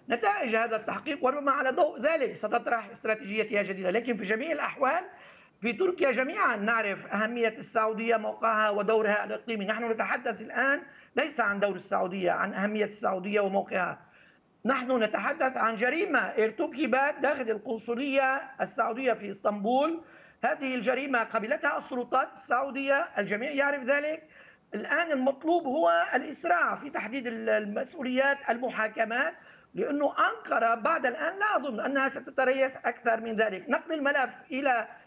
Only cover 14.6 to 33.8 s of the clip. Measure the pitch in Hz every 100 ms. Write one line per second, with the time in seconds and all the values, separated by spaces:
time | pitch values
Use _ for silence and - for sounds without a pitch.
14.6 | 214 262 247 254 214 208 233 285 262 247
15.6 | 226 214 247 311 381 262 190 - 220 214
16.6 | 311 254 277 254 285 294 277 285 220 214
17.6 | - 220 - 233 285 269 262 269 - -
18.6 | 190 - 226 233 262 220 202 196 214 208
19.6 | 202 262 311 330 - - - - 240 294
20.6 | 262 254 214 254 277 247 220 226 220 311
21.6 | 285 302 - 247 240 262 - - - 247
22.6 | 277 262 277 277 349 - 196 208 277 277
23.6 | 285 285 247 285 302 320 - - - -
24.6 | - 208 - 294 339 277 254 269 311 349
25.6 | 285 294 339 339 381 254 311 269 339 349
26.6 | 262 196 277 - 214 269 233 226 226 214
27.6 | 208 208 254 339 254 254 277 277 - 240
28.6 | 247 208 220 214 220 240 320 - - -
29.6 | _ 165 220 285 285 - 359 453 - -
30.6 | 233 233 277 330 254 247 311 381 427 349
31.6 | 277 208 240 277 269 269 262 269 254 269
32.6 | 269 269 233 233 240 220 226 214 220 185
33.6 | 269 302